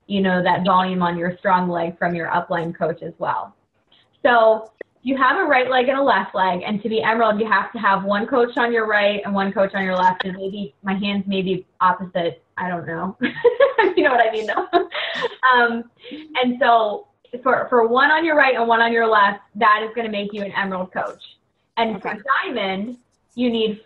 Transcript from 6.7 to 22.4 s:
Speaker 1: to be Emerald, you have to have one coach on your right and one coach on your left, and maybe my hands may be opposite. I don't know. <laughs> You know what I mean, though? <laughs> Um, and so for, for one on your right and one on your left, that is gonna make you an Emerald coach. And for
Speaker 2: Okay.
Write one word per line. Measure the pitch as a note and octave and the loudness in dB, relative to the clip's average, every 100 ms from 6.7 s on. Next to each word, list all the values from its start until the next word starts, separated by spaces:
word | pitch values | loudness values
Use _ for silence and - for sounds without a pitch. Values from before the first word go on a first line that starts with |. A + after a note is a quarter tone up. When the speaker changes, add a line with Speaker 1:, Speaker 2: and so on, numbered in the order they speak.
| G#3 | -4
Speaker 1:
to | G#3+ | -2
be | A3 | -2
Emerald, | G#3+ A#3 G#3+ G#3 | 0 2 2 0
you | A3 | 0
have | G3 - | 0 -2
to | A3 | -2
have | A3+ F#3+ | 0 0
one | G3 G3+ A#3+ | 0 -2 0
coach | B3+ A#3+ C#4 | 0 0 0
on | A#3+ | 0
your | A#3 A3 | 0 0
right | G#3 G3+ G3+ | 2 0 0
and | G#3 | -2
one | G3 G3 | -2 -2
coach | G3+ G3 | 0 -2
on | G3 | -2
your | F#3+ | -2
left, | F#3 F#3 - | 0 0 0
and | F#3+ F#3 | -4 -8
maybe | G3 G3+ G3+ - | -8 -8 -10 -10
my | G3 | -6
hands | F#3+ G3+ G3+ F#3+ | -4 -2 -4 -2
may | F#3+ | -2
be | F#3 F3+ - - | -2 -4 -6 -2
opposite. | F#3 - F3+ F3+ E3+ - _ - | 0 0 -4 -4 -4 -6 _ -10
I | F#3 | -6
don't | F3 C#3+ | -6 -6
know. | E3 F#3+ - | -6 -8 -4
<laughs> | B3 - A#4 A#4 C5+ A#4 F#4+ F4+ | -6 0 0 4 2 2 0 2
You | |
know | C#4+ | 2
what | A#3+ A3+ | 4 2
I | |
mean, | A3 G#3 | 0 -4
though? | F4 F4+ | -4 0
<laughs> | F4 - - - - A#4+ - - | 0 0 -6 -8 -6 -6 0 2
Um, | B3 A#3 A#3 - _ - D4+ - B3+ | 4 4 0 -8 _ -18 -16 -6 -2
and | B3+ B3 | 0 2
so | B3 A3+ G#3+ G3 - _ _ B3 | 4 4 2 -4 -12 _ _ -4
for, | C4 A#3+ - | 0 0 2
for | B3 A3+ | 2 4
one | B3 C#4+ | 4 4
on | D#4 | 4
your | E4 D4 | 2 4
right | C4+ | 4
and | A#3 A#3 | 2 2
one | A3+ | 2
on | A#3 | 2
your | A#3 A3+ | 2 2
left, | G#3+ - - _ G3+ | 4 2 0 _ 0
that | A3+ G#3+ | 4 4
is | A3 | 0
gonna | A#3+ A3 | -6 -4
make | G3+ G3+ | -4 -6
you | G#3 | -8
an | G3 | -6
Emerald | F#3 G3 F#3 F#3 | -4 -4 -6 -6
coach. | G#3+ B2+ - - _ _ _ _ - | -8 -8 -10 -20 _ _ _ _ -4
And | A3+ G3 | -2 -4
for | A3+ | -8
Speaker 2:
Okay. | G#3 - C4+ | -6 -2 -2